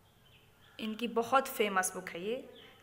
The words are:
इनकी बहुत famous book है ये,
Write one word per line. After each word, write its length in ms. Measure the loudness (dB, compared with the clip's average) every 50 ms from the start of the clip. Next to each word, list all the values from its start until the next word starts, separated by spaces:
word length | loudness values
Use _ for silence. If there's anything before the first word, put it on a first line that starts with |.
| _ _ _ _ _ _ -20 -20 -20 _ _ _ -20 -20 -12 -8
इनकी 300 | -8 -6 -4 -4 -4 0
बहुत 380 | 0 0 2 4 4 4 4 4
famous 440 | 2 0 0 2 4 2 2 2 -2
book 140 | -6 -8 -8
है 140 | -8 -6 -4
ये, 260 | -4 -4 -4 -6 -10 -16 -20 -20 -20 -16 -8